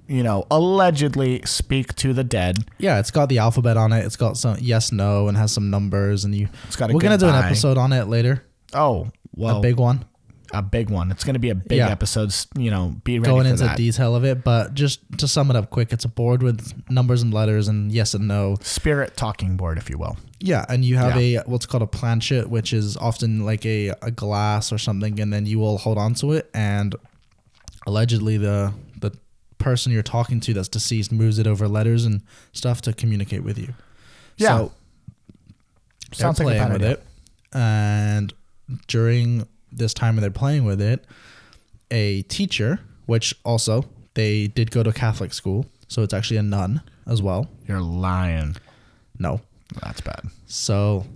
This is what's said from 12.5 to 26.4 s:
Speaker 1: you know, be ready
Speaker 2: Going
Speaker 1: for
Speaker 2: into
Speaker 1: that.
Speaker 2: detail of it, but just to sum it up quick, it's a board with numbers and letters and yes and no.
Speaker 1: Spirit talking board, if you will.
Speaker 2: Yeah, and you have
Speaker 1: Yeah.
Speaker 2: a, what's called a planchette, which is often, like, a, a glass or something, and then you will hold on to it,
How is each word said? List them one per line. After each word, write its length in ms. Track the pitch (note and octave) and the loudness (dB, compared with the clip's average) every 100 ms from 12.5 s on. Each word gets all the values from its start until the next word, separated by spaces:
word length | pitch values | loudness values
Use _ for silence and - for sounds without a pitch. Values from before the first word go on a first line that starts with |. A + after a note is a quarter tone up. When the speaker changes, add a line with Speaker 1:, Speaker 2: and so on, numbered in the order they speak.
| C#3 | -4
Speaker 1:
you 140 | A#2 | 0
know, 260 | G2 F2+ - | 0 -2 -4
be 140 | - A#2+ | -2 0
ready 100 | A#2 | 4
Speaker 2:
Going 140 | B2+ | 4
Speaker 1:
for 60 | C3 | 4
Speaker 2:
into 140 | B2 | 4
Speaker 1:
that. 120 | B2 - | 2 2
Speaker 2:
detail 400 | A#2 A2+ B2 A#2+ | 0 2 2 2
of 80 | |
it, 180 | C3+ C3 | 2 0
but 320 | B2 A#2 - | 2 2 2
just 240 | C3+ C#3+ - - - | 0 -2 -2 -8 -4
to 100 | C#3 | 0
sum 200 | D#3 C#3 | 2 2
it 60 | A#2+ | 2
up 140 | - | 0
quick, 220 | B2+ A2+ | -2 -2
it's 120 | B2 | -2
a 40 | A#2 | -4
board 340 | A#2+ A#2 B2 | -2 0 2
with 300 | B2 A2+ - - - | 2 0 -6 -12 -2
numbers 320 | B2+ B2 B2 | 2 4 2
and 100 | A#2+ | 2
letters 360 | G#2+ G#2+ G#2+ G#2 | 2 2 2 2
and 240 | G#2+ G#2 | 0 0
yes 220 | A2+ G#2+ | 0 0
and 120 | G2+ G#2 | 0 0
no. 300 | G#2 G2 G2 | 0 0 -2
Speaker 1:
Spirit 560 | - - D#3 C#3+ - - | -4 -2 0 0 -2 -4
talking 400 | A2 - F#2+ F#2 | -6 -2 -2 -2
board, 220 | F2 D#2+ | -2 -4
if 100 | - | -6
you 80 | C#2 | -6
will. 180 | D#2+ - - - | -6 -8 -14 -6
Speaker 2:
Yeah, 220 | F#3 C#3 - | -2 0 0
and 160 | B2 | 0
you 120 | B2+ B2+ | 2 4
have 240 | B2 B2 | 4 4
Speaker 1:
Yeah. 220 | B2 A#2 - | 2 2 -2
Speaker 2:
a, 20 | |
what's 160 | B2 - | -4 -2
called 160 | B2 | -2
a 20 | A2 | -2
planchette, 600 | - A#2+ A2+ - B2+ - | -2 -2 0 0 -2 0
which 220 | A2+ G#2 | -2 -2
is 240 | A2+ G#2 - | -2 -2 -2
often, 480 | A#2 A2 A2+ A2 | -4 -2 -2 0
like, 200 | G#2+ A2 A2+ | -2 -2 -2
a, 240 | G#2+ G2+ - | -2 -2 -4
a 80 | A#2 | -8
glass 640 | A2+ G#2 G#2 G#2 G#2+ - | -6 -2 0 0 0 -2
or 60 | G#2 | -4
something, 420 | - G2 G#2+ G#2+ | -2 -2 -2 -2
and 100 | G#2+ | -2
then 120 | G#2 G#2 | -2 0
you 120 | A2 | 0
will 160 | G#2+ G2+ | 0 0
hold 200 | A2+ G#2+ | 0 0
on 160 | G#2+ | 0
to 180 | - C#3+ | 0 0
it, 180 | D#3 | 0